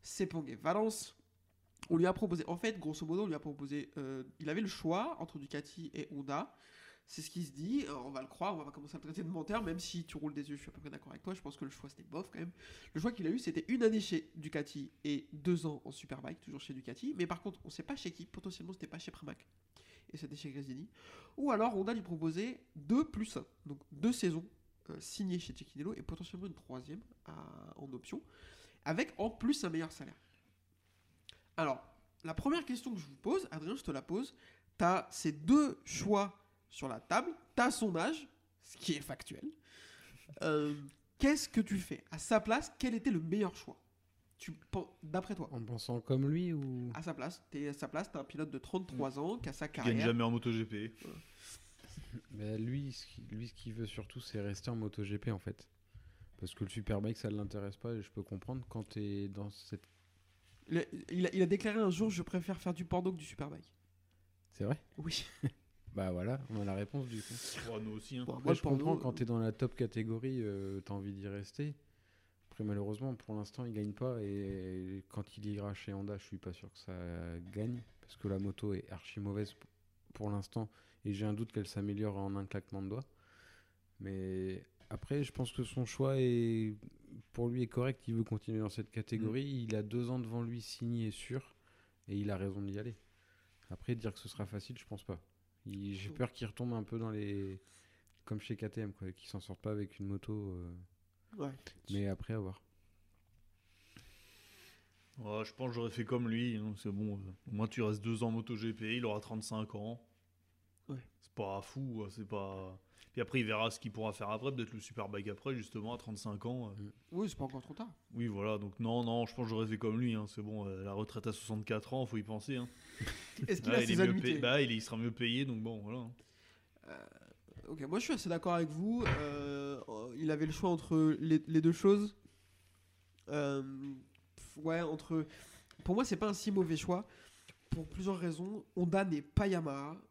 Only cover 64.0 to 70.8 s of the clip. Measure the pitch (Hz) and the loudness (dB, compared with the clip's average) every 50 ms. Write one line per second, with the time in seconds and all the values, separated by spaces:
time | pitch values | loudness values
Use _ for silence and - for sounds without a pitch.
64 | _ _ _ _ _ _ _ _ _ _ - - 98 104 143 151 - - - - | _ _ _ _ _ _ _ _ _ _ -6 -2 0 0 0 0 -2 -16 -12 -6
65 | 151 165 - - - - - - - 131 - - - _ _ - - - - 98 | -4 -2 -2 -2 -4 -4 -8 -2 -2 -2 -2 -2 -20 _ _ -20 -18 -8 -2 0
66 | 95 92 90 87 90 107 127 139 135 123 113 107 104 98 95 98 104 98 - 143 | 0 2 2 0 0 0 0 -2 -4 -4 -2 -2 0 0 0 0 -2 -2 -2 -4
67 | 131 123 117 107 104 - 117 120 - - - - - - 113 107 110 110 107 110 | -4 -2 -4 -6 -6 -6 -8 -8 -6 -6 -6 -6 -6 -4 -4 -4 -4 -4 -6 -6
68 | - - 135 127 123 - 127 127 127 151 170 160 - 156 139 135 143 160 165 - | -8 -6 -6 -4 -2 -2 -4 0 4 4 4 6 6 4 4 4 6 4 2 4
69 | - 127 123 127 123 113 120 113 113 110 110 - 135 123 - - 123 110 - 113 | 2 0 0 0 0 2 2 2 2 2 2 2 0 -2 2 0 0 0 0 -2
70 | 110 110 113 113 120 135 131 127 113 104 101 98 98 95 98 98 | 0 0 -2 -2 0 -2 0 0 0 0 -2 -2 -2 -2 -4 -6